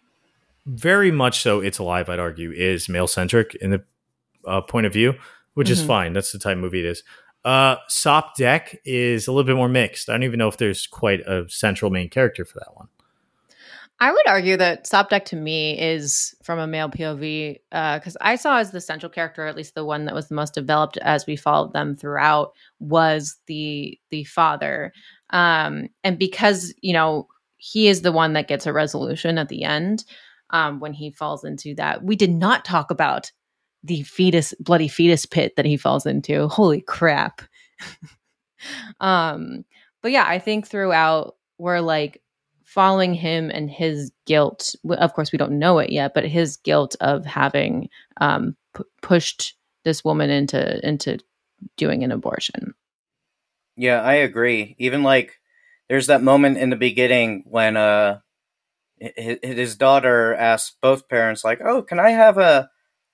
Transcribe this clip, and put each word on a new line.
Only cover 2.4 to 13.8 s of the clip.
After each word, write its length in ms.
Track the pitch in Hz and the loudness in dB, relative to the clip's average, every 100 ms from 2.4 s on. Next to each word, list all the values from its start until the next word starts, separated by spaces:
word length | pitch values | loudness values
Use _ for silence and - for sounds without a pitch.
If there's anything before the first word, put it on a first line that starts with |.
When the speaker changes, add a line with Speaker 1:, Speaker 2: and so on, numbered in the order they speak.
| 85 | -10
Speaker 1:
is 360 | 78 92 90 - | -2 -2 -2 -2
male-centric 680 | 87 90 - 90 117 107 - | -2 -2 -2 2 2 0 -4
in 140 | 98 | -2
the, 140 | 98 - _ _ _ _ _ 82 | -2 -4 _ _ _ _ _ -6
uh, 140 | 95 | -6
point 260 | - 117 107 | -2 -2 0
of 60 | |
view, 220 | 110 117 131 - - _ | 2 2 0 -10 -20 _
which 160 | - 143 | -2 2
is 80 | 185 | 2
Speaker 2:
Mm-hmm. 80 | 151 | 2
Speaker 1:
fine. 240 | 110 87 | 0 0
That's 200 | 92 - | -4 -4
the 60 | 101 | -6
type 180 | 101 92 | -4 -4
of 60 | |
movie 180 | 92 92 | -4 -4
it 60 | 85 | -4
is. 160 | 87 - - _ _ | -8 -14 -20 _ _
Uh, 320 | 120 131 135 123 - | 0 4 4 2 -4
Sop 500 | - 156 147 156 - | -2 2 2 0 -2
Deck 420 | 123 156 - - | 2 2 -2 -14
is 420 | - 127 123 113 117 | -6 -2 0 -2 0
a 60 | |
little 140 | 135 131 | 0 2
bit 100 | 131 | 2
more 120 | 123 | 2
mixed. 420 | 127 110 - - | 2 0 -4 -6
I 20 | |
don't 120 | 117 | -4
even 140 | 127 117 | -2 0
know 100 | 110 | -2
if 100 | - | 0
there's 280 | 110 92 - | -2 -2 -8
quite 340 | - 110 95 | -4 0 0
a 280 | - 92 87 | -2 -6 -6
central 420 | - 107 95 104 | -4 -2 -2 -2
main 200 | 92 87 | -2 -4
character 340 | 131 123 - | 0 0 -2
for 140 | 90 - | -12 -16
that 180 | - - | -20 -20
one. 120 | 101 _ _ _ _ _ _ _ - - | -20 _ _ _ _ _ _ _ -20 -20